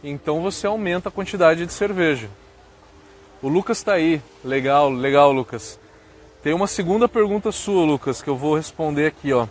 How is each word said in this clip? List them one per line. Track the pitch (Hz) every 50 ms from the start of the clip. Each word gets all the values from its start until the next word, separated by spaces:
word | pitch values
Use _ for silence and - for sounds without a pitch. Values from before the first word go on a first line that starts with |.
Então | - 147 143 139 - - 151 160
você | 170 196 190 - -
aumenta | 202 214 220 208 180 175 180 175 202
a |
quantidade | - - 190 190 - 196 180 160 165 165 170
de | 170
cerveja. | - - 202 202 202 185 175 160 147 127 113 101 101 - - - - - - - - - - - - - - - - - - - - -
O | - 135
Lucas | 151 185 196 - 226 -
tá | - -
aí. | 202 175 160 165 165 151 - - - -
Legal, | - 127 135 135 131 135 139 143 147 139
legal, | 135 123 131 139 135 143 143 143
Lucas. | 135 131 123 - - 113 - - - - - - - - - - - - - - - -
Tem | - 147 156
uma | 175 202
segunda | 196 - - 190 165 190 220 240 240
pergunta | - 233 214 202 202 208 - 220
sua, | 202 - - - 202 185 165
Lucas, | 156 147 135 - 139 123 -
que | - -
eu | 139
vou | 127 139 151 151
responder | 156 156 - - - 160 151 147 143 151
aqui, | 156 151 - - 139
ó. | 135 123 117 107